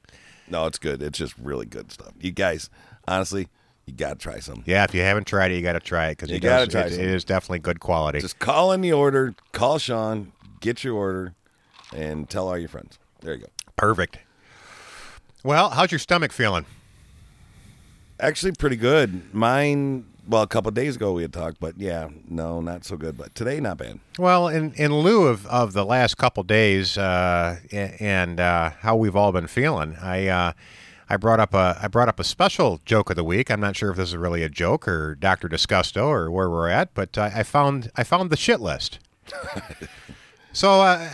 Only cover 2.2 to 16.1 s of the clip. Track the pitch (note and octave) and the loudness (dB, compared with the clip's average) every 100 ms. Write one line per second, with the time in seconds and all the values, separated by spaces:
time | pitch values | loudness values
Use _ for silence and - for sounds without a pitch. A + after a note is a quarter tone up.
2.2 | F2+ F2 F#2 D#2 - _ _ - - F#2+ | -8 -2 -2 -2 -8 _ _ -12 -4 -2
3.2 | F#2+ G2 F2 _ _ _ - B1+ D2 D2 | -2 -6 -8 _ _ _ -16 -8 -8 -8
4.2 | - - - A#1 E2+ G2 G2+ F2+ F#2+ G#2 | -12 -12 -14 -10 0 2 2 2 0 0
5.2 | F#2+ G2 F#2 F2+ F2 E2+ - E2+ D#2+ D2+ | 0 0 2 0 -2 -4 -4 -2 -2 -4
6.2 | F2 F2+ G#2+ B2+ A2+ A2 F2 F2 F#2 F2+ | -8 -2 2 2 2 0 -2 -2 -2 -2
7.2 | - F#2 - F2 E2+ E2+ - E2 D2+ D2 | 0 -2 -2 -4 -4 -4 -2 0 0 -2
8.2 | F2+ - - D3 F#3 F#3+ F3+ D3 C#3+ C3+ | -6 -6 0 2 4 2 2 4 4 2
9.2 | C3 - _ - B2+ D#3 - A2+ A2 A2 | 0 -6 _ 0 2 2 -2 -2 -2 -4
10.2 | F#2+ _ - - A2+ A#2+ C3 G#2+ G2 F#2 | -8 _ -20 -8 -6 -4 -4 -4 -2 -4
11.2 | F2+ - _ _ _ _ - D2+ D#2 D2+ | -8 -12 _ _ _ _ -14 -10 -6 -6
12.2 | C#2+ G2 F#2+ F2 E2 - - - _ _ | -6 -6 -4 -4 -8 -12 -18 -20 _ _
13.2 | D#2+ B1+ G1+ - - - G#2 F#2+ F2 - | -12 -12 -14 -18 -12 0 2 2 -2 -6
14.2 | _ _ _ - - - - - - - | _ _ _ -20 -20 -20 -20 -20 -20 -20
15.2 | - _ C3 D3+ G3 C3 F3+ D#3 - | -20 _ 0 4 4 2 2 0 0